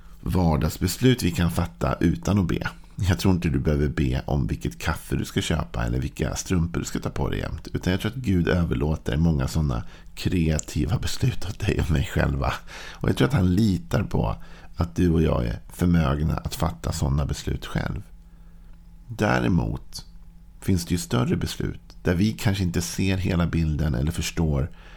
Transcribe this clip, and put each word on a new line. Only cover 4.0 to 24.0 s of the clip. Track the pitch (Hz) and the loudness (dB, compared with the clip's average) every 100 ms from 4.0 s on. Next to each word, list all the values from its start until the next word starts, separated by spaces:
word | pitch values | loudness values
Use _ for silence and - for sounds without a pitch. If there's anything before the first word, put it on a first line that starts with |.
| 67 65 - | 0 0 0
om | 71 60 | 0 0
vilket | 67 - - | -2 -6 -4
kaffe | - 78 - 67 | -4 -4 -2 -4
du | |
ska | - - | -2 -2
köpa | 95 80 - - | 0 -2 -2 -4
eller | 58 64 | -2 -2
vilka | - - - - | -4 -4 -4 -4
strumpor | - 92 82 85 | -2 0 0 -2
du | - | -4
ska | - | -4
ta | - | -4
på | - 73 | -4 -2
dig | 50 | -2
jämt. | - - - | -4 -8 -8
Utan | - - | -4 0
jag | 95 | 0
tror | 107 | -2
att | 131 | -4
Gud | 123 92 85 | 0 2 4
överlåter | 87 82 - 71 78 - 64 | 2 2 0 0 -2 -2 2
många | 82 76 65 | 4 4 0
sådana | - 76 58 - - - | 0 0 -2 -6 -12 -16
kreativa | - - 90 80 78 - - 69 107 | -6 -2 2 2 0 -2 -2 0 0
beslut | - - 127 - - | -2 0 0 0 -2
åt | - | -4
dig | 98 - | -2 0
och | - | 2
mig | 73 | 2
själva. | - - 71 69 - - - - - | 2 2 2 2 -2 -2 -8 -14 -14
Och | - - | -4 0
jag | 101 | 2
tror | 135 | 4
att | |
han | 139 90 | 4 4
litar | 90 110 87 85 - | 4 4 2 0 -2
på | - - 55 - - - - - | 0 0 0 -4 -10 -16 -10 -4
att | 85 - | -4 2
du | 90 | 2
och | 80 | 4
jag | 80 - 58 | 4 2 0
är | - - | -4 -8
förmögna | - 90 87 71 71 80 | 0 4 4 4 2 0
att | - - | -2 -4
fatta | - 82 - - | -2 -2 -2 -4
sådana | - 69 69 69 | 0 0 2 0
beslut | - - - - | -2 -4 -6 -4
själv. | - - - - - - - - - - - - - - | -4 -2 -6 -10 -18 -20 -20 -20 -20 -20 -20 -20 -20 -10
Däremot | 113 107 123 120 87 - - - - - - - - - - | 0 2 4 4 2 2 -4 -8 -14 -16 -18 -18 -20 -20 -8
finns | - 95 85 | 0 0 0
det | |
ju | 87 | -2
större | - 120 123 90 | 0 0 0 0
beslut | 87 - - - - - | -2 -4 -6 -6 -12 -6
där | - | 0
vi | 87 107 | 2 2
kanske | - - 98 | 2 0 2
inte | 92 87 | 0 0
ser | 85 - 95 95 | -2 0 0 2
hela | 95 90 85 | 2 2 2
bilden | 80 80 73 78 | 2 0 2 0
eller | 60 | 2